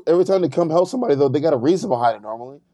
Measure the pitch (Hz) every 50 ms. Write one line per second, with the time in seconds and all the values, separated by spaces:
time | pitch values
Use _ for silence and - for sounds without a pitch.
0 | - - 165 180 185 - 190 190 175 147 - 175 170 160 156 175 185 180 - 254
1 | - - 143 135 143 135 127 151 143 160 147 120 117 151 185 175 226 202 131 117
2 | 123 117 110 104 104 107 110 117 120 131 139 147 _ _